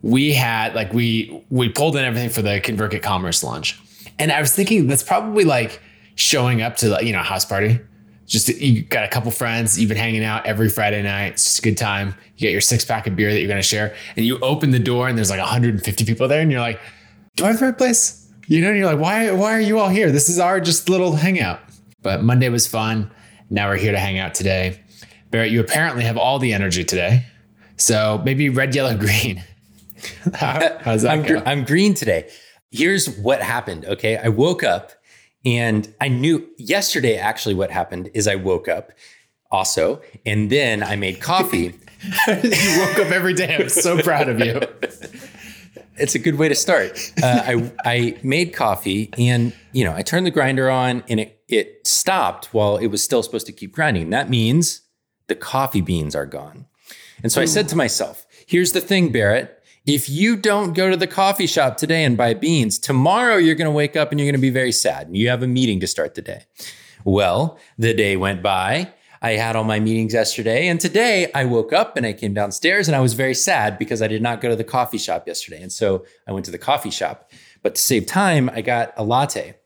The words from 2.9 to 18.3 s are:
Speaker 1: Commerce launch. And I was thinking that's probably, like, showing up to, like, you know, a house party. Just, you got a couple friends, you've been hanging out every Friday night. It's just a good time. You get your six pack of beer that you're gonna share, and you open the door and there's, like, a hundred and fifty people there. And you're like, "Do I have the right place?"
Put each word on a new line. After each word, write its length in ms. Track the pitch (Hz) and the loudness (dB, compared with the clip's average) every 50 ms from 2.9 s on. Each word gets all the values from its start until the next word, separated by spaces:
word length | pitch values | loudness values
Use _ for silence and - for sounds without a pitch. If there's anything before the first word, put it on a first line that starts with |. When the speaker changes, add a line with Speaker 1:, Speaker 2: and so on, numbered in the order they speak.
| 104 104 | -4 -4
Speaker 1:
Commerce 420 | - 104 101 90 92 90 85 - - | -4 -2 -2 -2 -2 -2 -2 -2 -4
launch. 360 | 65 58 73 78 - - - - _ - - - - - - | -4 -8 -6 -6 -8 -8 -8 -18 _ -20 -20 -20 -20 -8 -4
And 120 | 147 156 | -2 0
I 80 | 143 151 | 0 0
was 120 | 156 139 - | 0 0 0
thinking 320 | - 196 190 226 214 151 | 0 2 2 4 4 4
that's 160 | 127 139 131 - | 2 2 0 0
probably, 400 | - 185 190 214 220 208 214 196 | 0 0 0 0 0 2 4 4
like, 380 | 160 139 123 117 107 - - - - - _ _ - _ | 4 4 2 0 -2 -6 -14 -20 -20 -20 _ _ -18 _
showing 480 | - - - - 143 123 123 123 113 | -2 0 2 2 2 2 2 2 2
up 140 | 110 120 117 - | 0 -2 -2 0
to, 120 | 120 110 | 2 2
like, 160 | 101 - 113 117 | 2 2 0 0
you 60 | 107 | 0
know, 80 | 92 | -2
a 20 | 90 | -2
house 220 | - 98 95 - | -2 -2 -4 -2
party. 340 | - 101 98 104 107 120 120 - - - - - - - - _ | -2 0 0 2 2 2 0 0 -8 -20 -20 -20 -20 -20 -20 _
Just, 240 | - - 113 - - | -4 -2 0 0 0
you 320 | 120 - 147 139 120 107 - | -2 0 2 2 2 2 2
got 220 | - - 120 107 | -2 -2 -2 -2
a 20 | 101 | -2
couple 240 | - 123 110 120 | -2 -4 -4 -4
friends, 480 | 110 - 131 117 113 117 117 107 - - | -4 -4 -4 -2 -2 -2 0 0 0 2
you've 80 | 113 104 | 2 0
been 100 | 110 104 | 0 0
hanging 280 | 113 113 110 110 110 | -2 -2 -2 -2 -2
out 200 | 110 107 110 - | -2 -4 -4 -4
every 220 | - 107 104 113 107 | -4 0 2 2 2
Friday 340 | - - 107 104 104 104 | 2 2 0 0 0 0
night. 260 | 101 101 98 98 101 95 | -2 -2 -2 -2 -4 -4
It's 180 | - - - | -2 -2 -2
just 140 | - - - | 0 0 0
a 20 | |
good 160 | - 113 104 - | 0 0 0 0
time. 300 | 120 104 101 98 101 98 95 - - - _ | -2 -2 -2 -2 -4 -6 -8 -10 -18 -20 _
You 60 | - - 107 | -4 -2 0
get 40 | |
your 80 | 85 101 | 0 0
six 240 | - - 123 110 - | 0 2 0 0 0
pack 240 | - 120 110 - 110 | 0 -2 -4 -2 -4
of 80 | 95 | -2
beer 160 | 85 107 104 | 0 0 2
that 80 | 107 104 | 2 0
you're 80 | 78 98 | 0 -2
gonna 160 | 104 98 95 | -2 -2 -2
share, 320 | - - 107 107 104 - - - - - - | -2 0 -2 -2 -4 -6 -10 -18 -12 -4 -2
and 80 | 113 | -2
you 120 | 117 131 127 | 0 0 0
open 320 | 131 131 147 151 156 143 | 0 -2 0 0 2 2
the 80 | 127 123 | 2 2
door 280 | 107 127 123 123 123 127 | 2 2 0 0 0 0
and 100 | 120 113 | 0 0
there's, 120 | 107 95 | 0 0
like, 100 | 98 95 | -2 -2
a 60 | 92 | -4
hundred 300 | - 117 123 120 120 110 | -2 0 2 2 2 0
and 60 | 98 | 0
fifty 220 | - - 95 - 113 | -2 -4 -2 -2 0
people 240 | 104 113 - 123 127 | -2 0 0 2 2
there. 140 | 143 151 | 2 2
And 100 | 160 160 | 2 2
you're 80 | 139 127 | 2 0
like, 180 | 120 117 110 113 - - - - - - - - - _ _ - | -2 -4 -4 -8 -12 -20 -20 -20 -20 -20 -20 -20 -20 _ _ 0
"Do 80 | - | 2
I 20 | 202 | 2
have 80 | 226 226 | 2 2
the 80 | 269 262 | 2 0
right 100 | 240 - | 2 2
place?" 500 | 262 247 233 220 - - - - - - | 2 2 2 2 0 -2 -4 -8 -20 -20